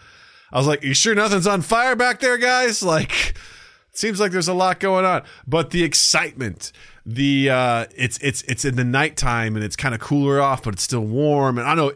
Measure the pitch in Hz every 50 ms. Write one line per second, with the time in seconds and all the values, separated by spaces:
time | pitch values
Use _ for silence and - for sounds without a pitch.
0 | - - - - - - - - _ _ - 127 139 151 147 143 139 135 135 -
1 | - 226 220 202 214 208 202 190 165 208 202 185 147 - 226 233 247 262 247 226
2 | 247 247 233 - 277 247 247 240 247 247 254 254 254 240 214 - 202 175 160 156
3 | 139 - - - - - - - - - - - - - - _ _ _ - -
4 | 202 226 202 185 208 190 180 185 160 180 180 180 185 185 175 - 196 196 190 185
5 | 190 185 175 135 - - - - - 123 147 165 160 165 - 175 170 160 - -
6 | - - - 160 175 147 - 135 127 104 80 - - - - - - - - -
7 | - 107 113 131 139 139 139 139 135 135 127 127 127 123 117 117 113 - - -
8 | 127 120 - - - 139 135 - - - 123 - - 139 120 123 123 123 127 139
9 | 151 156 - - - 127 117 117 113 110 107 107 107 104 - - - 135 117 110
10 | - - 147 143 139 139 139 139 139 139 131 - - 117 98 - - - 131 117
11 | 107 107 113 135 151 151 147 143 139 131 123 120 120 139 160 165 151 139 143